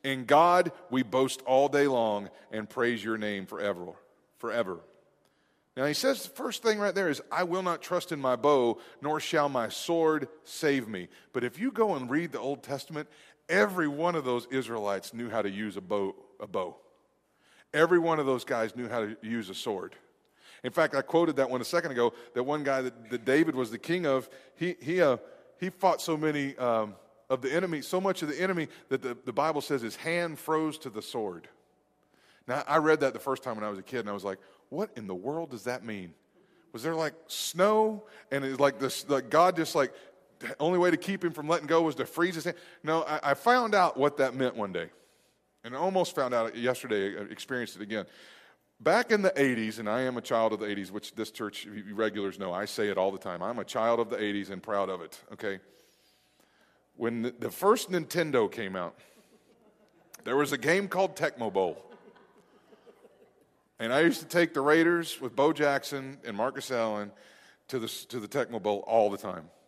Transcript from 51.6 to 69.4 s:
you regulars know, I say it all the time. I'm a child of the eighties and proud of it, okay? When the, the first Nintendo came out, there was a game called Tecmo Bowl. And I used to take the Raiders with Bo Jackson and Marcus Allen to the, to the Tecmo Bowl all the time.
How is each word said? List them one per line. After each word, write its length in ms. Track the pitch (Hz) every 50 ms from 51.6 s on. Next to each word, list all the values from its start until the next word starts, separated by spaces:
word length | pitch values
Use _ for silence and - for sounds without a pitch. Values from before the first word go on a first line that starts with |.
| -
you 300 | 101 104 107 95 104 104
regulars 420 | 104 110 107 98 104 101 98 92
know, 140 | 92 98 92
I 140 | 87 92 104
say 240 | 104 - - 107 104
it 80 | 95
all 140 | 92 92 98
the 60 | 98
time. 240 | 92 - 98 87 85
I'm 160 | 90 104 123
a 60 | 113 95
child 360 | - - 117 110 117 117 117
of 100 | 117 107
the 120 | 120 104
eighties 280 | 107 104 101 101 95 90
and 120 | 101 92
proud 280 | - 113 104 101 98 92
of 120 | 95 90
it, 180 | 82 80 - - - - 104
okay? 260 | - 110 101 98 92 _ _ _ _ _ _ _ _ _ _ _ _ _ _ _ _ _ _ _ _ _ _ _ _ _ _ _
When 240 | - 117 117 117 117
the, 100 | 113 123 - -
the 100 | - 117
first 400 | - - 180 202 233 247 - -
Nintendo 640 | 180 175 160 - - 175 165 156 135 123 110 95
came 240 | - 117 107 95 95
out, 220 | 92 87 85 - _ - _ _ _ _ _ _ _ _ _ _ _ _ _ _ _ _ _ _ _ _ _ - - -
there 120 | - 123
was 160 | 143 147 135
a 60 | 151
game 300 | 127 113 151 170 196 202
called 280 | 190 - 180 196 175 -
Tecmo 360 | - 160 147 - 131 117 107
Bowl. 320 | 95 98 95 87 78 - - - - - _ - - - _ _ _ _ _ _ _ _ _ _ 220 _ _ 233 - _ - - _ _ - _ _ _ _ _ _ _ _ _ _ -
And 140 | 117 113 123
I 80 | 147
used 180 | 165 170 135 -
to 80 | -
take 260 | - - 175 170 165 -
the 80 | 143
Raiders 580 | 135 147 151 165 165 170 175 170 165 - - -
with 160 | 139 120 123
Bo 160 | 131 139 156 156
Jackson 640 | 143 151 143 139 135 - - 143 135 135 135 139 160 -
and 100 | - 107
Marcus 340 | 101 117 135 135 139 - -
Allen 420 | 131 117 113 110 107 104 104 101 101 - - - - - - - _ _ _ -
to 100 | 135 127
the, 80 | 113 110 - - - _
to 100 | 120 127
the 80 | 104
Tecmo 340 | 104 - 143 120 - 117 110
Bowl 220 | 92 107 104 101 -
all 220 | - 110 113 104 104
the 80 | 101
time. 320 | 95 - 98 90 87